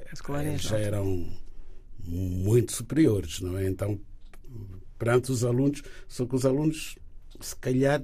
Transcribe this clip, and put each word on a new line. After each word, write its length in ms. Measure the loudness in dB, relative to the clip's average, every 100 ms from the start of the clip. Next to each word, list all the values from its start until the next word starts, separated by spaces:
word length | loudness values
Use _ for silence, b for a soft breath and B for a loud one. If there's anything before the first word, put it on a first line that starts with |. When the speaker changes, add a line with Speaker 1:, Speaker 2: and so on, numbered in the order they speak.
| -10
Speaker 1:
as 80 | -8
colónias, 400 | -4 -2 0 0
Speaker 2:
já 100 | 0
Speaker 1:
na 40 | 2
altura. 200 | 2 2
Speaker 2:
eram 440 | 2 2 0 -2 -4 b b b b -8
muito 680 | -6 -2 -2 0 4 4 4
superiores, 720 | -2 -2 4 6 4 0 -6
não 160 | -4 0
é? 100 | 0
Então, 320 | 0 -2 -2 -6 -14 -14 -14 -14 -12 -12 -12 -14 -4
perante 320 | 4 4 4
os 140 | 2
alunos, 400 | 2 4 2 0 B B B
só 180 | -6 -2
que 100 | 2
os 100 | 4
alunos, 500 | 4 2 0 -4 -12 -14 -14 -14 -12
se 160 | -10 -6
calhar, 440 | 0 4 4 4